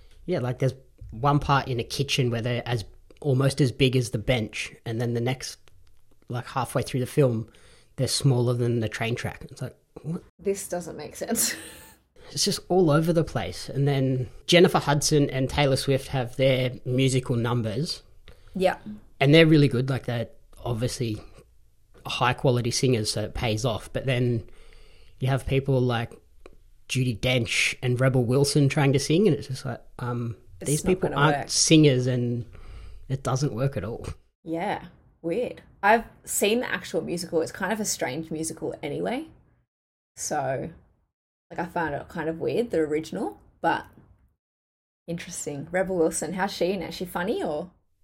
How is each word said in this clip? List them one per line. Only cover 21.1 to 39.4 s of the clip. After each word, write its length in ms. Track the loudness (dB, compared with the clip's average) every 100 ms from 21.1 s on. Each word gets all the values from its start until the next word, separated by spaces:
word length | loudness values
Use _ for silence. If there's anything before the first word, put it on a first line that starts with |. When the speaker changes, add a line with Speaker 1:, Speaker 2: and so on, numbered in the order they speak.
| -6 -10 -20 _ -20 -20 _ _ -16 -10
Speaker 1:
high 280 | 0 0
quality 360 | 2 2 2 0
singers, 420 | 0 2 2 0
so 120 | -4
it 100 | -4
pays 320 | -4 -2 0 -2
off. 260 | -4 -6
But 120 | -6 -2
then 380 | 0 0 0 -6 -16 -20 -20 -20 -20 -20 -6
you 80 | -2
have 200 | -2 0
people 340 | 0 2 2
like 300 | 2 0 -4 -12 _ -20 -20 -20 -20 -20 -6
Judi 300 | -2 -2 0
Dench 540 | 0 2 0 0 0 0
and 180 | -2 2
Rebel 240 | 4 4
Wilson 460 | 2 4 4 4 4
trying 240 | 4 4
to 60 | 2
sing, 280 | 2 4 4
and 80 | 2
it's 120 | -2
just 180 | -8 -8
like, 160 | -10 -12 -10
um, 380 | -6 -4 -6 -8 -16 -10
Speaker 2:
It's 80 | -4
Speaker 1:
these 140 | 0
Speaker 2:
not 60 | 2
Speaker 1:
people 180 | 0 0
Speaker 2:
gonna 100 | 2
Speaker 1:
aren't 180 | 2 2
Speaker 2:
work. 120 | -2
Speaker 1:
singers, 560 | 0 6 8 8 6 0
and 400 | 0 -2 -4 -6 -14 -16 -16 -16 -16 -8
it 160 | -6
doesn't 300 | -2 0 -2
work 220 | 0 -2 -2
at 80 |
all. 220 | -6 -8 -10 -12 _ _
Speaker 2:
Yeah, 400 | -8 -4 -4 -6 -8 -20 _ _
weird. 400 | -6 -4 -4 -8 -18 2
I've 220 | 4 4 2 -14 -8
seen 340 | 0 2 2
the 120 | 0
actual 300 | -4 -4 -4
musical. 400 | -4 -6 -2 -2
It's 100 | -2
kind 220 | -4 -4
of 60 | -2
a 60 | -4
strange 440 | -4 -4 -4 -6
musical 460 | -6 -6 -6 -8 -6
anyway. 420 | -8 -4 -4 -4 -8 -18